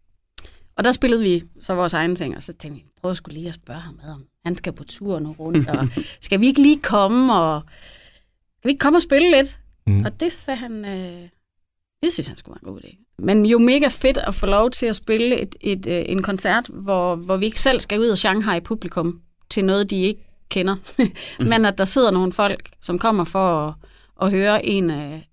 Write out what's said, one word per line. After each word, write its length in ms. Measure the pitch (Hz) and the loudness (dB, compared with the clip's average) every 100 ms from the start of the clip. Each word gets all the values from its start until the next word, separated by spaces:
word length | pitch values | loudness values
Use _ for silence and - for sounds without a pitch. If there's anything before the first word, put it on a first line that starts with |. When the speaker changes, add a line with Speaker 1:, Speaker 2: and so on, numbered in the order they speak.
| _ _ _ - - - - - | _ _ _ -18 -18 -20 -20 -2
Speaker 1:
Og 80 | |
der 80 | 220 | 0
spillede 300 | 247 254 226 | 2 2 2
vi 220 | 202 175 170 - | 2 0 -2 -18
så 140 | - 180 | -6 -2
vores 180 | 175 | -2
egne 220 | 165 165 175 | 0 -2 -2
ting, 220 | 147 - | -6 -10
og 60 | |
så 100 | - | -12
tænkte 220 | - 151 139 | -14 -16 -16
vi, 40 | _ _ | _ _
"Prøv 100 | 185 | -8
at 60 | 185 | -8
skulle 180 | - 151 | -10 -14
lige 120 | 170 | -14
at 60 | |
spørge 260 | 165 - 147 | -14 -16 -18
ham 200 | 165 - | -18 -20
ad, 80 | 156 | -18
om 100 | 143 135 _ 170 | -20 -20 _ -8
han 120 | 175 | -6
skal 160 | 180 | -8
på 100 | - | -12
tur 360 | - - 202 170 | -16 -12 -6 -6
nu 120 | 151 156 | -6 -10
rundt, 280 | 160 165 123 | 0 0 2
og 180 | 135 131 - - | 0 -2 -4 -10
Speaker 2:
<laughs> 160 | - | -10
Speaker 1:
skal 180 | - 196 | -2 2
vi 80 | 247 | 4
ikke 140 | 269 | 6
lige 180 | 285 294 | 6 6
komme, 520 | - 214 196 240 262 | 2 2 4 4 4
og 280 | 202 160 151 151 - - - - _ _ _ _ _ | 4 2 -2 -8 -20 -20 -20 -20 _ _ _ _ _
kan 20 | |
vi 60 | 240 | -2
ikke 100 | 277 | 2
komme 180 | 285 339 | 4 4
og 40 | |
spille 300 | 339 277 349 285 | 4 4 6 4
lidt?" 220 | 277 - - _ - | 4 -4 -20 _ 0
Speaker 2:
Mm. 180 | 98 147 | 2 2
Speaker 1:
Og 140 | - | -2
det 140 | 339 | -4
sagde 240 | - - 254 | -4 -8 -8
han, 260 | 247 220 202 | -8 -10 -8
øh, 440 | 190 185 175 175 _ _ _ _ _ _ - | -8 -10 -14 -20 _ _ _ _ _ _ -4
det 120 | 339 | -4
synes 140 | - - | -2 -6
han 100 | - | -12
skulle 160 | - - | -18 -20
være 60 | - | -16
en 40 | |
god 80 | 98 | -18
idé. 340 | - - _ - | -18 -20 _ -6
Men 260 | 98 214 214 | 2 4 6
jo 120 | 233 | 6
mega 280 | 233 277 285 | 6 6 2
fedt 300 | - 262 269 | 2 0 0
at 180 | - - | -2 -2
få 100 | 196 | 2
lov 260 | 202 233 | 2 2
til 140 | - 233 | 0 -4
at 100 | 214 | -4
spille 440 | - 220 240 254 | -2 0 2 0
et, 140 | 190 - | -4 -8
et, 240 | 208 190 190 | -6 -4 -4
øh, 160 | 175 - | -4 -2
en 180 | 190 | -4
koncert, 440 | 190 190 196 214 247 | -2 -4 0 -2 -2
hvor, 480 | - 196 190 175 170 | -12 -4 -2 0 -4
hvor 220 | 180 190 | -2 -2
vi 80 | 214 | 0
ikke 140 | 220 | 2
selv 200 | 269 247 | 2 2
skal 200 | - 208 | 0 0
ud 80 | 233 | 2
og 100 | 190 | 2
shanghai 420 | 214 196 208 170 | 2 0 0 -2
publikum 640 | 170 220 175 - 170 175 _ _ - | -4 -8 -6 -4 -4 -6 _ _ -6
til 160 | - 190 | -2 0
noget, 240 | 196 202 | 0 0
de 120 | 190 | 0
ikke 200 | 185 208 - - - | 0 -2 -10 -20 -8
kender. 260 | 190 185 392 - - | -2 -2 -2 -8 0
<laughs> 80 | 208 - - - | 0 0 -16 -4
Speaker 2:
Mhm. 100 | 233 | 0
Speaker 1:
Men 160 | 226 208 | 4 2
at 120 | 196 | 2
der 80 | 190 | 0
sidder 260 | 277 233 | 2 4
nogle 200 | 185 185 | 4 0
folk, 380 | 180 202 - - _ | 0 -2 -2 -12 _
som 180 | - 180 | -6 -2
kommer 240 | 226 208 | 0 0
for 440 | 165 190 185 160 151 | 0 0 0 0 -4
at, 60 | 151 - _ _ - | -10 -20 _ _ -4
at 100 | 190 | -2
høre 340 | 196 202 208 - | 0 2 0 0
en 240 | 196 170 | 0 0
af, 380 | 147 147 156 - | -4 -8 -14 -12